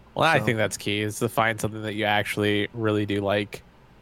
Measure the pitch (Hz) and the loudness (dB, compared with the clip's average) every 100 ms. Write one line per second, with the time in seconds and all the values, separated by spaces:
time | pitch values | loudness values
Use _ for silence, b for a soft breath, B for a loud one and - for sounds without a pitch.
0 | - - 156 147 110 110 101 - - 104 | -8 0 2 2 2 0 -2 -4 -4 -2
1 | 107 104 117 - 113 110 110 107 107 104 | -2 -2 -2 0 0 0 -4 -4 -6 -2
2 | 104 104 101 - 104 104 101 120 110 107 | 2 2 0 0 2 2 0 -2 0 2
3 | 101 101 98 104 104 - - - - - | 0 0 0 0 -2 -8 -18 -20 -20 -4